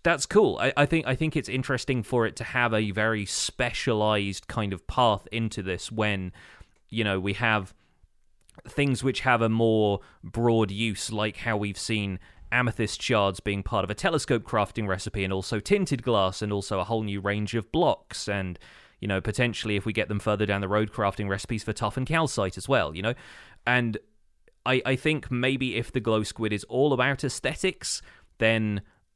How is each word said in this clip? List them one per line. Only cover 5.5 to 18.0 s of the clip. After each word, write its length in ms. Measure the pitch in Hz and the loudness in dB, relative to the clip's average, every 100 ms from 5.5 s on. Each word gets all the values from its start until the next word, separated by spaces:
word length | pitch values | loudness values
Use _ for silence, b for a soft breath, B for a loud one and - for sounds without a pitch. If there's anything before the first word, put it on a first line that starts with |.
| - | -4
this 300 | 92 87 - | -4 -4 -4
when, 400 | 110 107 98 92 - B B B B _ | -2 0 0 -4 -10 B B B B _
you 140 | 110 | -2
know, 160 | 107 95 | 0 0
we 140 | 95 | 0
have 400 | 95 120 107 92 - _ _ _ _ _ _ _ - - | 0 2 2 -2 -12 _ _ _ _ _ _ _ -20 -8
things 360 | - 143 127 | -2 0 0
which 180 | 131 123 | -2 0
have 200 | 131 120 | 2 4
a 80 | 113 | 4
more 500 | 113 113 110 104 98 b b | 4 4 4 4 2 b b
broad 480 | 101 117 117 113 104 | -8 0 4 4 4
use, 400 | 98 113 98 - | 0 -4 -4 -6
like 260 | 110 107 - | -4 -4 -4
how 180 | 120 107 | -4 -2
we've 220 | 104 98 | -2 -6
seen 420 | - 110 101 92 b b b | -2 -2 -2 -6 b b b
amethyst 520 | 120 123 - 107 - | 0 0 0 -2 -2
shards 400 | - 113 98 87 | 0 2 2 0
being 200 | - 101 | -4 -4
part 220 | 95 110 | -2 -2
of 60 | 95 | -2
a 40 | |
telescope 500 | 104 185 160 - 123 | -2 0 0 0 -2
crafting 440 | - 113 101 - 104 | 0 0 0 -2 -2
recipe 360 | 92 - 104 | -4 -4 -4
and 100 | 95 | -2
also 260 | 95 92 110 | -2 -2 -4
tinted 420 | - 202 190 131 | 2 2 2 -2
glass 400 | 117 110 95 92 | 2 4 2 0
and 120 | 104 | -4
also 260 | 101 98 98 | -4 -2 -4
a 40 | 90 | -2
whole 180 | 113 | -2
new 160 | 107 98 | -2 -4
range 360 | 98 104 104 117 | -2 -2 -2 -4
of 140 | 104 | -2
blocks 560 | 160 165 - | 2 2 2